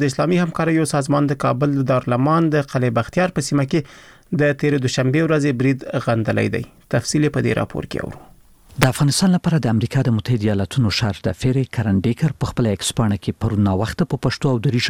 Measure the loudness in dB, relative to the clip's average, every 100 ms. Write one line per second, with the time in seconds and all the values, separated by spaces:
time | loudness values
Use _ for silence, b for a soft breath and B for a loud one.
0 | 0 0 0 2 0 -2 0 0 0 0
1 | 0 0 0 0 -2 0 0 0 0 0
2 | 0 0 2 2 2 0 -2 -2 0 0
3 | -2 0 0 -2 -2 0 0 -2 -2 B
4 | B B _ 0 2 2 0 0 0 0
5 | 0 2 2 2 0 2 2 0 -2 -4
6 | 0 0 0 0 0 -2 -6 -14 _ -4
7 | 0 0 0 0 0 0 -2 -6 -6 -8
8 | -8 -12 -20 -20 -20 -20 -14 0 0 2
9 | 0 2 2 2 2 0 0 0 0 0
10 | 0 0 0 0 0 0 0 0 0 0
11 | -2 -2 -4 -2 0 0 -2 -2 0 2
12 | 0 0 -2 -2 -4 0 0 0 -2 0
13 | 0 0 -4 -4 -2 2 2 2 -2 -4
14 | -4 -2 -2 -2 -2 0 0 0